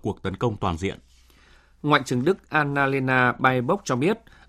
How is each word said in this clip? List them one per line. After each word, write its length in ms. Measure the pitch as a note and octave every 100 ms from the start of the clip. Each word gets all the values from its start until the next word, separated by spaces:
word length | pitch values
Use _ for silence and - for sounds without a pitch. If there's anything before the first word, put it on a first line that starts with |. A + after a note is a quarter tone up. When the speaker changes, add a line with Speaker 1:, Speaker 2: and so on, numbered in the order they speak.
Speaker 1:
cuộc 200 | A2 F#2+
tấn 140 | F#2+ F#2
công 200 | B2 G#2
toàn 220 | G2+ E2
diện. 200 | F#2+ - _ _ _ _ _ - _ _
Speaker 2:
Ngoại 200 | D3 D3
trưởng 200 | C3+ B2+
Đức 260 | C3+ G3 -
Annalena 840 | D3+ C#3+ C#3+ C#3 C3+ C3 C3 B2
Baerbock 520 | A#2+ B2+ B2+ B2 G3
cho 120 | - B2
biết, 220 | D3+ A3 - -